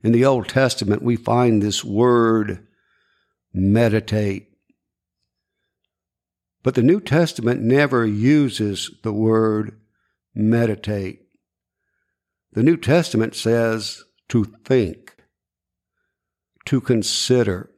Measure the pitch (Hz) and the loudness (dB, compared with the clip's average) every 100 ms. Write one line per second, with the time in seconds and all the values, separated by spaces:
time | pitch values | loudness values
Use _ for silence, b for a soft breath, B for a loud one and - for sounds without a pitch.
0 | 110 117 131 127 98 131 131 - 101 104 | 2 2 2 0 -2 0 0 -2 -2 -2
1 | 120 117 - 120 123 107 104 98 - 101 | -2 -2 0 2 2 2 0 -4 -4 0
2 | 123 120 113 113 104 95 _ _ _ _ | 2 4 2 0 -2 -8 _ _ _ _
3 | _ _ _ _ _ 92 95 107 117 110 | _ _ _ _ _ -2 2 2 2 0
4 | 110 107 104 98 - _ _ _ _ _ | -2 -4 -2 -6 -12 _ _ _ _ _
5 | _ _ _ _ _ _ _ _ _ _ | _ _ _ _ _ _ _ _ _ _
6 | _ _ _ _ _ _ 131 127 120 196 | _ _ _ _ _ _ -2 2 2 2
7 | - 151 165 - 113 123 113 139 143 127 | 0 0 0 -2 -4 -2 0 2 2 0
8 | 113 104 120 151 135 - 104 95 - - | 0 0 2 2 2 -2 -4 -4 -10 -10
9 | 110 104 110 113 110 107 104 107 _ _ | -8 -2 2 2 2 -2 -6 -12 _ _
10 | _ _ _ - 107 117 117 104 - 104 | _ _ _ -2 0 2 0 -4 -6 -6
11 | 92 - _ _ _ _ _ _ _ _ | -8 -12 _ _ _ _ _ _ _ _
12 | _ _ _ _ _ - 135 165 - 165 | _ _ _ _ _ 0 2 2 2 0
13 | 165 - 113 - 113 117 117 113 107 - | 0 -2 -2 -4 -2 0 0 -2 -8 -14
14 | - _ _ 117 101 _ - 131 92 - | -20 _ _ -4 -4 _ -2 0 0 -8
15 | - _ _ _ _ _ _ _ _ _ | -20 _ _ _ _ _ _ _ _ _
16 | _ _ _ _ _ _ - 135 - 117 | _ _ _ _ _ _ -4 -2 0 -2
17 | - - - 127 101 90 - | 0 -6 0 0 0 -4 -10